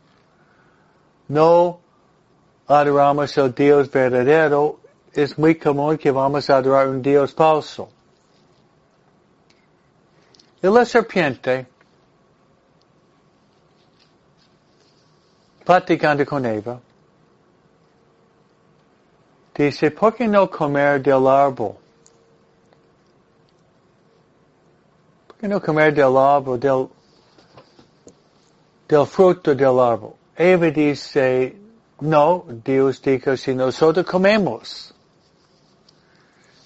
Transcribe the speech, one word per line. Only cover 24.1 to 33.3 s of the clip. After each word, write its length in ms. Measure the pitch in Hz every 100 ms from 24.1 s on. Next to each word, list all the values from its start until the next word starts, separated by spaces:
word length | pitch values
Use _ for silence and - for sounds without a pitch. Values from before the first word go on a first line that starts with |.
| _ _ _ _ _ _ _ _ _ _ _ _
¿Por 100 | -
qué 100 | 208
no 140 | 202
comer 320 | - 151 156
del 240 | 151 135 131
árbol, 420 | 139 143 131 123
del, 300 | 139 131 131 _ _ _ _ _ _ - - _ _ _ - _ _ _ _ _ _ _ -
del 180 | 151 139
fruto 500 | - 185 180 - 131
del 240 | 135 127
árbol?" 360 | 120 110 107 - _ -
Eva 360 | 175 185 165
dice, 840 | 147 147 139 - 147 131 127 131 - - _ _ -
"No, 420 | 147 156 147 180 160
Dios 520 | 117 113 135 135 127
dijo, 360 | - 131 -